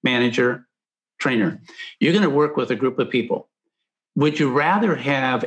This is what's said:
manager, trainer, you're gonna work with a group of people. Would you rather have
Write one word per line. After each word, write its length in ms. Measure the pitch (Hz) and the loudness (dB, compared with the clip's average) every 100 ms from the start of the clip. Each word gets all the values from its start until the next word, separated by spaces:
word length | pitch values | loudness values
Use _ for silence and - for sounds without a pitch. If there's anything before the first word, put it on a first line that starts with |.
manager, 640 | 131 123 120 120 123 123 - _ _ _ _ - | -2 2 2 2 0 -2 -10 _ _ _ _ -6
trainer, 420 | 139 120 92 - - - - - | -2 0 0 -4 -12 -20 -16 -2
you're 140 | 151 | 2
gonna 160 | 190 185 | 2 2
work 260 | 139 147 147 | 2 0 0
with 160 | 120 | -2
a 40 | 117 | 0
group 240 | 131 127 | -2 -2
of 100 | 120 | -2
people. 400 | 123 107 - - _ _ _ _ _ _ - | -2 -2 -4 -8 _ _ _ _ _ _ 0
Would 240 | 147 151 | 0 2
you 100 | 143 | 0
rather 460 | 127 156 202 214 147 | 2 2 2 0 -2
have 480 | 127 139 131 127 | -2 -2 0 -2